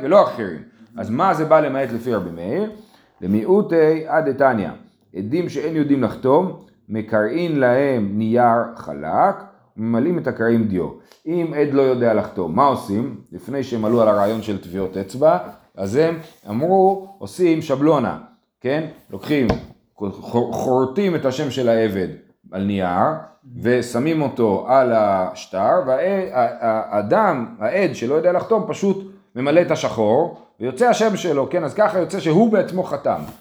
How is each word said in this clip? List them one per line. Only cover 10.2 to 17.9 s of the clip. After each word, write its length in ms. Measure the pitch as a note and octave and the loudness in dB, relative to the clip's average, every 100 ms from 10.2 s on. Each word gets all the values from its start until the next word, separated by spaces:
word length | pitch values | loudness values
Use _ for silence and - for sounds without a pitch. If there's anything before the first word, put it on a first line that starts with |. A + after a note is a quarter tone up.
| C3+ | -4
הקרעים 400 | A2+ A2+ A#2 G#2+ | -2 2 2 2
דיו. 220 | F2+ D2 C2 _ _ D#3 | -2 -4 -8 _ _ -6
אם 280 | F3 E3 D3 | -4 -2 -2
עד 180 | C#3+ | 0
לא 80 | C3+ | 2
יודע 320 | C3 B2 A#2 | 2 4 2
לחתום, 420 | G#2+ G#2 - E2+ F#2 | 2 -2 -4 -4 2
מה 100 | C#3+ | 2
עושים? 500 | B2 - G2+ C3+ A#2 - | 0 -2 -4 -4 -8 -16
לפני 320 | F2 - C#3 | -16 -10 -8
שהם 220 | B2+ A#2 G#2+ | -6 -2 2
עלו 160 | A#2 | 4
על 60 | A2 | 4
הרעיון 340 | G#2 G2+ A2+ | 4 2 0
של 200 | G#2 G2 | -4 -6
טביעות 360 | F2 F#2 F#2+ F#2+ | -6 -6 -6 -6
אצבע, 400 | F#2+ B2+ D#3 F3 - - _ - | -8 0 2 2 -2 -18 _ -10
אז 200 | G2 B2 | -4 0
הם 240 | D#3+ E3 - - G2+ | 0 -2 -10 -18 -8
אמרו, 680 | A2 D#3+ F#3+ F#3+ F#3+ F#3+ - | -4 2 4 4 2 -8 -16
עושים 440 | G#2 - F3+ D#3+ | -12 0 2 2
שבלונה, 560 | - C3+ D3+ | 0 0 2